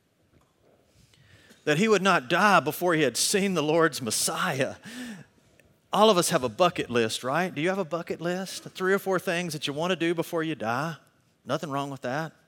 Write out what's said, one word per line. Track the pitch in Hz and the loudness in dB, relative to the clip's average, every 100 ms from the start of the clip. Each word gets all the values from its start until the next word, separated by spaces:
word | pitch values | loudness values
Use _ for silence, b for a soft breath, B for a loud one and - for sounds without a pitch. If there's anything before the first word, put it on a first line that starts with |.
| _ _ _ _ _ _ _ _ _ _ _ b b b b b | _ _ _ _ _ _ _ _ _ _ _ b b b b b
that | - 151 | 0 2
he | 220 | 4
would | 202 | 4
not | 196 175 123 | 4 2 2
die | 175 208 180 | 2 6 6
before | 143 - 180 | 4 0 0
he | 160 | 2
had | 139 117 | 2 2
seen | - 202 196 | 0 0 0
the | 175 | 0
Lord's | 147 165 160 139 | 2 4 2 0
Messiah." | 147 - - 165 180 135 117 101 202 247 247 190 B _ _ _ _ _ _ | -4 -2 -2 -2 -4 -2 -4 -4 -16 -14 -14 -16 B _ _ _ _ _ _
All | 175 220 | 4 6
of | 180 | 6
us | 160 | 2
have | 165 | 0
a | 127 | -2
bucket | 107 175 160 - | 2 0 0 0
list, | 120 110 - | 0 0 -2
right? | 123 151 180 | -4 -2 -2
Do | 135 | -4
you | 170 | -4
have | 196 | -4
a | 160 | -4
bucket | 170 170 175 | -6 -6 -6
list? | 175 180 185 - - | -4 -6 -8 -12 -14
Three | - 185 | -4 0
or | 196 | 0
four | 190 185 | 0 -2
things | - 170 180 | -2 -4 -4
that | 147 147 | -6 -6
you | |
wanna | 143 175 175 | -4 -2 0
do | 165 | 0
before | 170 156 170 | -2 -4 -4
you | 160 | -4
die. | 139 107 120 160 151 _ _ _ _ | -4 -2 -2 -4 -10 _ _ _ _
Nothing | - 147 160 | -6 -6 -4
wrong | 135 143 | -6 -6
with | 135 | -8
that. | 123 139 160 - | -6 -6 -8 -12